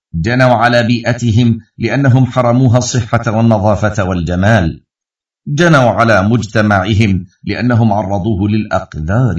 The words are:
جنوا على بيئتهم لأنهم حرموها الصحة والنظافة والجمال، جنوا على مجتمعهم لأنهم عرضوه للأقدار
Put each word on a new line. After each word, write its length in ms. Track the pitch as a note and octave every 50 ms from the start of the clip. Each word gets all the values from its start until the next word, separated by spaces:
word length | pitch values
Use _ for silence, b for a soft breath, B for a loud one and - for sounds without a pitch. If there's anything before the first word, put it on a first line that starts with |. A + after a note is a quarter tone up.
| _ _ -
جنوا 400 | E2 D#2+ A2 B2 B2+ C3 B2 B2
على 300 | G#2+ A2+ A#2+ B2 A#2+ A#2
بيئتهم 760 | G#2+ A#2+ A2+ A2+ A2 A#2+ A#2 A#2+ A#2+ G#2 A#2 B2 A#2 A2+ - - _ _ -
لأنهم 480 | - A2+ G#2+ C3+ C#3 C3+ A#2+ C3 C3
حرموها 520 | B2 - C3 B2 A#2+ A#2+ B2+ C3 B2 A2 B2+
الصحة 600 | B2 - - B2+ A2+ - - A2+ - A#2+ G#2 A2
والنظافة 680 | A#2 A#2 A2 G#2+ F#2+ G#2+ G#2 F#2 G#2+ G#2 G#2 G#2 G2
والجمال، 840 | F2+ F#2 F2+ E2 D#2 F2 F2 F#2+ G#2 A#2 G#2+ F2 D#2+ B1 - _ _ _ _ _ _ _ _ _ _ _ _ - -
جنوا 420 | D3 C#3+ F3 E3+ D#3+ C#3 B2+ A#2
على 320 | G2+ G2 A2+ A2+ A2 F#2+ F#2+ G#2
مجتمعهم 960 | A#2+ B2 - - - A#2 G#2+ G#2+ G#2 G2 F#2 G2+ A2+ F#2+ A#2 G#2 F#2+ F2+ F#2 - _ _ -
لأنهم 500 | F#2 G2+ D#2+ A2 B2 B2 A2+ A#2 A2 G2
عرضوه 560 | G#2 G#2+ F#2+ G2+ G2+ F2 A2+ A2+ - G2+ G#2
للأقدار 880 | G#2 A2 G#2 G#2 - F#2+ F#2+ - - D#2 D#2 D#2+ G2 A#2+ C3 A#2 F2